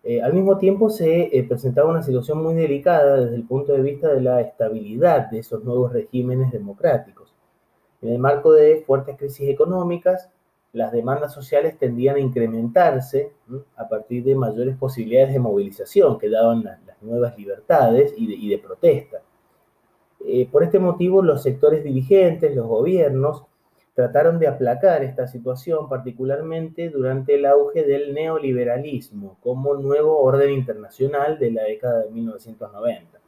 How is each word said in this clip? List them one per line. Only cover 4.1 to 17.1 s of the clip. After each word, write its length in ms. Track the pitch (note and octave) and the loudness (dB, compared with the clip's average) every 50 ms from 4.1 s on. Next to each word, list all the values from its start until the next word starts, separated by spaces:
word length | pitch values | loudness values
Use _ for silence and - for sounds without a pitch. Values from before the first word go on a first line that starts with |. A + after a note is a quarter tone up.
| C#3+ | 0
de 80 | C3 | 2
la 200 | B2+ B2+ B2 B2 | 2 2 0 0
estabilidad 880 | A#2 - - _ A#2 G#2+ A2 A2+ G#2+ G#2 G#2+ B2 D#3+ F3 D#3+ C3+ A2+ - | 0 -2 -4 _ -4 -4 -4 -6 -10 -10 -2 2 2 4 4 2 -2 -4
de 100 | A2+ A2 | -10 -10
esos 240 | - - A#2 G#2+ A2 | -10 -10 -12 -8 -6
nuevos 280 | B2 A#2+ B2 B2 A#2+ | -4 -2 0 -2 0
regímenes 600 | A#2+ A2+ G#2+ - - B2+ B2 B2+ B2+ C3 C3 B2+ | -2 -6 -6 -4 -6 -4 -4 -2 -2 -2 -2 -2
democráticos. 840 | A#2 G#2+ G2+ G2+ G2 _ - E3 C3 A#2 - - _ _ - _ _ _ _ _ _ _ _ _ _ _ _ _ _ _ | -4 -6 -10 -12 -8 _ 0 0 0 0 -4 -10 _ _ -20 _ _ _ _ _ _ _ _ _ _ _ _ _ _ _
En 120 | - A2+ A#2+ | -6 -4 -4
el 60 | B2 | 0
marco 340 | C3 C#3 C#3+ C#3+ C#3+ D#3+ D#3 | 2 0 0 4 4 6 6
de 280 | D3+ D3+ D3+ D#3 D#3 - | 8 8 6 4 2 2
fuertes 300 | - C3+ C3+ C3+ C#3+ C3+ | 0 0 0 0 -6 -12
crisis 320 | - C#3+ C#3 C#3 - C#3 C#3 | -10 -12 -12 -8 -6 -4 -4
económicas, 840 | C#3 C#3 D3+ E3+ F#3 F3+ F3 F3 F3 E3+ _ F3+ F#3 F#3 - _ _ _ _ _ _ _ _ _ | 0 0 0 0 0 -4 -2 -4 -4 -2 _ 0 -2 -2 -4 _ _ _ _ _ _ _ _ _
las 220 | - A#2 A2+ A2 A#2 | -6 -6 -6 -2 -2
demandas 400 | A#2 A2+ B2+ C#3 D3 D3+ C#3+ - | -4 -2 -2 -4 -4 -4 -8 -10
sociales 440 | C#3+ C3 - D3+ C#3+ D#3 D#3+ D#3+ | -16 -8 0 0 0 0 0 -2
tendían 380 | _ C#3 B2 A#2+ A#2 B2+ C3+ C#3 | _ -4 -4 -2 0 0 2 2
a 60 | C#3+ | 2
incrementarse, 1120 | C3+ B2+ B2+ B2 A#2 A2+ A2+ A2+ A#2 A#2 - F#3 F3 D#3+ C3+ C3 C3 - - C3+ C#3+ - _ _ _ A2+ | -2 0 0 -2 -2 -2 -2 -4 -6 0 2 4 4 4 2 0 -6 -4 -4 -4 -4 -4 _ _ _ _
¿m? 100 | B2 C#3 - _ _ | -16 -16 -16 _ _
a 140 | - A2+ - | -14 -8 -8
partir 340 | A2 G#2+ - _ B2 B2 A#2+ | -8 -8 -6 _ -8 -4 0
de 120 | C3+ C3+ | 0 0
mayores 420 | C3+ B2+ A2 G#2+ A2+ B2 C3+ C3 | 0 0 -2 -4 -4 -4 -4 -4
posibilidades 560 | - C#3 B2+ - A#2 A2+ G#2+ A#2 B2+ C3+ C3+ C3+ | -4 -6 -6 -6 -6 -6 2 4 4 4 4 2
de 60 | B2+ | -2
movilización 760 | B2 A2+ G2+ G2+ G2+ G2+ - - G2 - - G3+ F3+ C3+ G#2+ | 0 0 0 -2 -2 -4 -8 -12 -14 0 4 4 4 4 4
que 120 | - - G#2+ | 0 -2 -2
daban 340 | A2 A2 A2+ A#2 A#2 A#2 A2 | 2 4 4 2 2 0 -4
la, 160 | G2 - _ _ | -8 -12 _ _
las 140 | - _ _ G#2+ | -20 _ _ -12
nuevas 340 | A2 | -8